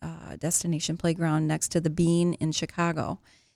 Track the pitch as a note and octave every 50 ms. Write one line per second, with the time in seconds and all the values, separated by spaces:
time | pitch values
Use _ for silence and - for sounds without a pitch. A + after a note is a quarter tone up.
0 | - E3 E3 D#3+ - - - - - E3 - - - E3+ E3 D3+ - - D#3 F3
1 | - E3+ E3 E3+ E3 D#3+ D3+ D#3 D#3 D3+ D3+ D3+ - - - E3+ D#3+ E3 D#3 E3+
2 | F3 E3 E3+ E3+ F3 F3 E3 - - D#3 D3+ - E3 - - - E3+ E3+ E3 D3+
3 | A#2+ D2+ - - _ _ _ _ _ _ _